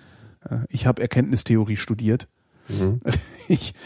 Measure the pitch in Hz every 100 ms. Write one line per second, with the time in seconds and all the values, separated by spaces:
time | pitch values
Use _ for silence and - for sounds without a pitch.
0 | - - - - - 117 - - 123 -
1 | 123 - 127 123 - 113 107 104 - 110
2 | 110 123 - _ _ _ - 101 95 120
3 | - - - - - - - -